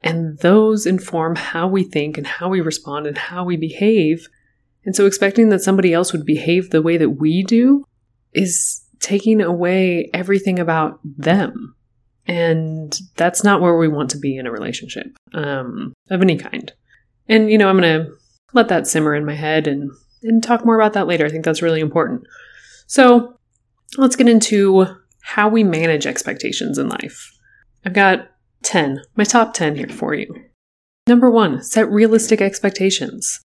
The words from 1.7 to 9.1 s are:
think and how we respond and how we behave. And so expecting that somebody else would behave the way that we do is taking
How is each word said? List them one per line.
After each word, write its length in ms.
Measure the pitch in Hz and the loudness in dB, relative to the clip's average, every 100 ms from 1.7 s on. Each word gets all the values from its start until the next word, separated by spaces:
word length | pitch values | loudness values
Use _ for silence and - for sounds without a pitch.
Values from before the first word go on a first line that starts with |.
| 190 | -2
think 340 | 185 156 147 151 | -2 -4 -4 -6
and 100 | 143 | -10
how 220 | - 175 | -8 -4
we 120 | 190 | -2
respond 460 | 160 156 - 143 151 | -2 -6 -8 -8 -8
and 100 | 147 | -8
how 260 | - 180 | -10 -8
we 140 | 180 170 | -6 -4
behave. 680 | 160 - 202 220 156 165 - _ _ _ _ _ - | -6 -2 2 2 2 -2 -6 _ _ _ _ _ -8
And 100 | 190 | 2
so 100 | 202 | 2
expecting 440 | 196 196 196 220 | 2 0 4 4
that 120 | 190 | 4
somebody 320 | 190 190 180 | 2 2 2
else 180 | 165 175 | 2 0
would 120 | 165 147 | -4 -2
behave 440 | 151 160 175 180 | -2 0 -2 2
the 120 | 160 | 0
way 160 | 160 170 | 2 2
that 140 | 151 | 0
we 320 | 139 156 170 | 0 0 0
do 420 | 190 233 247 285 277 _ _ _ _ | 2 2 4 2 0 _ _ _ _
is 480 | - 190 165 - - _ _ | -2 -2 -2 -4 -8 _ _
taking 420 | - | -4